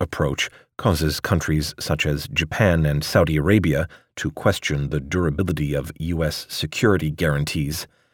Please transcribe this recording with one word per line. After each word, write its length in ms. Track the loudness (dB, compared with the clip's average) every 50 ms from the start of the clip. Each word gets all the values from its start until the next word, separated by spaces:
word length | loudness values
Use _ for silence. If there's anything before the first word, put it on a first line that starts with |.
approach 500 | -6 -6 -2 -2 -2 -2 0 -2 -4 -6 -6 -16 _ _ _ -2
causes 420 | 2 2 2 4 2 0 -2 -2
countries 540 | -2 0 0 0 2 2 0 0 0 -2 -6 -10
such 280 | -4 -4 -2 -2 0
as 200 | -2 -2 -2 -4 -6
Japan 580 | -2 -2 -2 -2 0 2 4 4 4 4 4
and 180 | 2 2 0 -2
Saudi 320 | 2 2 4 4 4 2
Arabia 500 | 0 4 4 4 4 4 4 2 0 -2 -4 -8 -18 _ _ _
to 140 | -6 -6 -6
question 580 | -6 0 0 0 0 0 -2 -4 -2 -2 -2 -2
the 120 | -2 -4
durability 760 | -4 -2 -2 0 0 0 0 0 0 0 0 -2 -2 -2 -2
of 180 | -2 -4 -4 -8 -8
U 260 | -6 -4 -2 -2 -2
S 220 | -2 -2 -6 -10 -10
security 640 | -8 -6 -6 -6 -4 0 2 4 4 4 2 -2
guarantees, 760 | -2 0 0 0 0 0 -2 -2 -2 -2 -2 -2 -4 -6 -8 -12 _ _ _ _